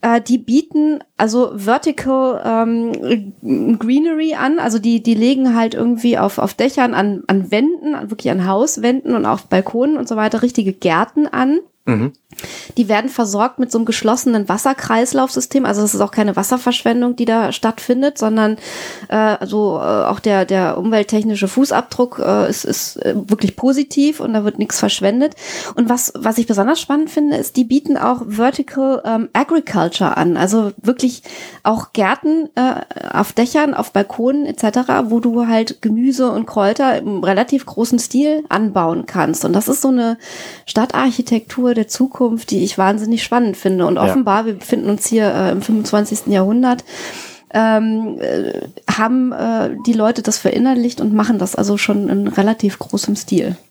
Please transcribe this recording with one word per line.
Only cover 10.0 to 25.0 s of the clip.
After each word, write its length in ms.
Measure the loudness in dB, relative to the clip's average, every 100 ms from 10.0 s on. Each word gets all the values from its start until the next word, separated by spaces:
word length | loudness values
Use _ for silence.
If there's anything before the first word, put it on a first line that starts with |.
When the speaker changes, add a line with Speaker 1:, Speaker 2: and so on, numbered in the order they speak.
| -2
Speaker 1:
so 80 | 0
weiter 240 | 0 2
richtige 320 | 0 2 -2
Gärten 540 | 0 0 2 0 0 0
an. 320 | 0 0 0 -2 _ -2
Speaker 2:
Mhm. 260 | 0 0 -6 _ -18 -16 -16 -10 -2
Speaker 1:
Die 120 | 2
werden 200 | 2 0
versorgt 500 | -2 -2 0 -2 0
mit 120 | -2
so 60 | 0
einem 80 | 0
geschlossenen 640 | 0 0 2 2 0 0
Wasserkreislaufsystem. 1160 | 0 0 -2 0 0 2 0 0 -2 0 0 0
Also 160 | 0
das 100 | 0
ist 80 | 0
auch 100 | 0
keine 240 | 0 0 0
Wasserverschwendung, 800 | 0 0 0 0 0 0 0 0
die 80 | 0
da 280 | 2 0
stattfindet, 640 | -2 -4 -4 -2 0 0 0
sondern, 400 | 0 2 2 0 -8 -14 -12 -14 -4
äh, 80 | 0
also, 640 | 2 0 -2 0 0 0
äh, 280 | 0 2 2
auch 140 | 0
der, 240 | 2 2
der 340 | 2 2 0 0
umwelttechnische 680 | 0 2 2 0 0 0 0
Fußabdruck, 720 | 2 2 2 -2 -2 -2 0
äh, 300 | 0 2 0
ist, 160 | -2 -4
ist, 320 | -6 -6 -4
äh, 180 | -2 -2 -2
wirklich 260 | 0 0 0
positiv 640 | 0 0 0 0 0 0
und 140 | -2
da 100 | -2
wird 160 | -2 -2
nichts 200 | -4 -2
verschwendet. 560 | -2 0